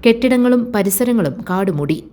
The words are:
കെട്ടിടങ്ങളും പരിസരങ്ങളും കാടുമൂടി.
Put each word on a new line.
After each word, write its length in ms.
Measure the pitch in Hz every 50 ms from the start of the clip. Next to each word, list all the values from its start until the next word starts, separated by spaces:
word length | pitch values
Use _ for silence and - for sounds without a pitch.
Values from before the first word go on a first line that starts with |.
| -
കെട്ടിടങ്ങളും 580 | 240 226 233 240 262 254 247 247 247 247 247 233 240 -
പരിസരങ്ങളും 600 | 208 - 294 294 - 247 240 240 226 180 143 - - - -
കാടുമൂടി. 480 | 180 185 196 196 170 147 147 143 - - - -